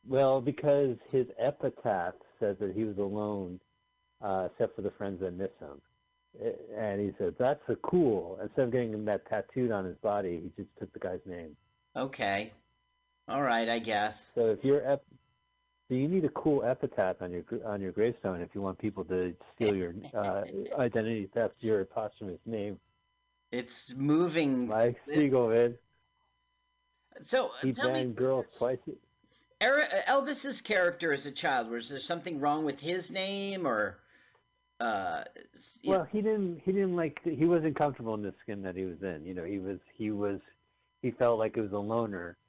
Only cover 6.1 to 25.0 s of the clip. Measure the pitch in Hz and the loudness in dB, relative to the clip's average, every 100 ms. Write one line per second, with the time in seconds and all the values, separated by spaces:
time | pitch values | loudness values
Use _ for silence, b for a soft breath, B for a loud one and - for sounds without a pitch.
6.1 | _ _ 110 110 - - 110 107 101 101 | _ _ -8 -6 -6 -10 -6 -4 -2 -2
7.1 | - 92 82 127 147 - 113 - 180 147 | -2 -4 0 0 0 -2 -4 2 4 4
8.1 | 101 85 95 104 - 127 123 117 107 107 | 2 -2 -8 -6 0 2 2 0 -2 0
9.1 | 101 - 107 - 131 123 104 92 80 110 | -2 -2 -4 -4 -2 0 0 -2 -4 -2
10.1 | 104 95 85 87 - 98 - 107 - 92 | 0 -2 -4 -8 -12 -14 -12 -14 -8 -8
11.1 | 92 98 87 82 73 _ _ _ - 135 | -8 -8 -12 -12 -16 _ _ _ -8 -6
12.1 | - 104 98 110 - _ _ _ _ _ | -4 -2 -2 -4 -12 _ _ _ _ _
13.1 | _ - 139 139 117 113 117 113 104 107 | _ -4 0 2 2 2 0 0 0 0
14.1 | - - - 113 104 131 143 123 139 _ | -2 -4 2 2 4 4 4 4 0 _
15.1 | - _ _ _ _ _ _ _ 127 143 | -20 _ _ _ _ _ _ _ 0 2
16.1 | 185 151 - 160 139 113 131 135 - 95 | 2 2 0 2 4 2 0 -2 0 0
17.1 | 92 90 87 - 120 113 101 95 87 117 | 0 -4 -6 -6 -8 -4 -4 -4 0 0
18.1 | 113 98 87 85 101 95 92 107 98 85 | 0 -4 -4 -6 -4 -6 -2 -4 -4 -2
19.1 | 92 90 85 - - 107 98 87 90 - | -2 -2 -6 -18 -2 0 2 -2 -6 -6
20.1 | 110 101 95 - - - 143 123 117 110 | -4 -2 -2 -4 -6 -6 0 0 2 0
21.1 | 113 98 - 107 - 113 107 95 - 107 | -2 -2 -2 -2 -2 0 0 0 -4 -6
22.1 | _ 104 85 - 110 101 92 _ _ _ | _ -10 -10 -6 -6 -6 -8 _ _ _
23.1 | _ _ _ _ 120 123 - - 127 139 | _ _ _ _ -8 -6 -6 -6 -4 2
24.1 | 156 180 160 147 127 123 110 117 123 | 4 4 2 2 2 0 4 2 2